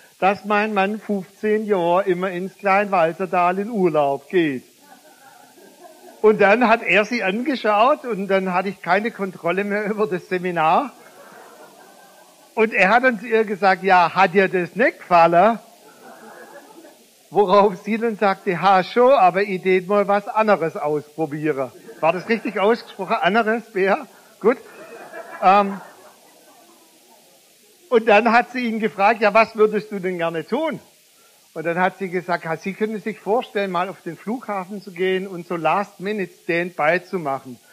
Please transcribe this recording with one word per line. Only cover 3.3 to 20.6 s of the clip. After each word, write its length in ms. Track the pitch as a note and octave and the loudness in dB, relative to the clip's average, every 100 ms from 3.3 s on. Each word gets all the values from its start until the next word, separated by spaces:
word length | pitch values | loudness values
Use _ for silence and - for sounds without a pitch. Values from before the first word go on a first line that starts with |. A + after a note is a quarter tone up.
| F#3 F3 F#3+ | 0 0 0
in 100 | G#3 | -4
Urlaub 600 | A#3 F#3 D3+ C#3+ C#3 - | 0 0 2 0 -2 -2
geht.“ 340 | F#3 D#3+ B2+ - _ - - - _ - - - - - - - - - - | 0 0 -2 -10 _ -20 -20 -20 _ -20 -20 -20 -20 -20 -20 -20 -20 -20 0
Und 180 | G#3+ G3+ | 2 4
dann 300 | G3+ A3+ A#3+ | 4 4 4
hat 120 | A3+ | 2
er 240 | - F3+ G#3 | 2 0 0
sie 180 | A#3+ | -2
angeschaut 800 | F#3+ G#3 B3+ C4 A3 G#3 A#3+ D4+ C4 | -4 -4 -4 -2 0 2 2 2 -4
und 240 | G3 G3 | -6 -2
dann 240 | G3 F#3+ | 0 0
hatte 160 | F3+ F#3+ | -2 -4
ich 120 | - | -6
keine 300 | - F#3+ A3+ | -2 0 -2
Kontrolle 520 | - G3 E3 E3+ F#3 | -6 -8 -6 -4 -4
mehr 220 | G#3 G3+ G#3 | -4 -4 -4
über 220 | G#3 G#3 | -4 -4
das 220 | F3+ - | -4 -6
Seminar. 600 | F3+ F3+ E3+ D#3 F#3+ C#4 - - - - - - - - - - - - - - _ _ - | -6 -4 0 2 2 0 -8 -20 -20 -20 -20 -20 -20 -20 -20 -20 -20 -20 -20 -20 _ _ -2
Und 180 | A3 | 0
er 160 | A#3+ F#3 | 2 2
hat 140 | A#3 | 4
dann 160 | B3+ A3 | 2 -2
zu 80 | A#3 | -2
ihr 160 | A3 | -2
gesagt, 400 | G#3+ G3+ F#3+ F#3 | 0 0 0 2
„Ja, 320 | F#3+ F#3 E3+ F3+ | 4 4 4 2
hat 180 | F#3+ | 2
dir 140 | F#3 F#3 | 4 2
das 280 | F3+ E3+ F#3 | 0 -4 -2
nicht 240 | C#4 - | -2 -2
gefallen?“ 600 | - F3 E3 E3+ G#3 A3+ - - - - - - - - B3 C#5+ - - - - _ _ - | 2 4 6 6 4 2 -8 -20 -20 -20 -20 -20 -20 -20 -20 -20 -20 -20 -20 -20 _ _ -4
Worauf 520 | E3+ G3+ G3 G3+ F3+ | 0 4 6 4 2
sie 140 | - A3 | -6 -4
dann 180 | A#3 G3+ | -4 -2
sagte, 460 | G3+ F#3+ - E3+ | -2 -2 -4 -2
„Ha, 220 | F#3 F#3+ | 2 2
schon, 280 | F3+ A#3 B3 | 2 2 4
aber 300 | C4+ F#3 F3 | 6 4 2
ich 200 | G#3 F#3 | -2 -2
tät 260 | F3 F#3 F3+ | 0 0 0
mal 200 | G#3 G3 | 0 0
was 200 | G3+ G3+ | -2 -2
anderes 500 | G#3+ A3 F#3+ | -2 2 2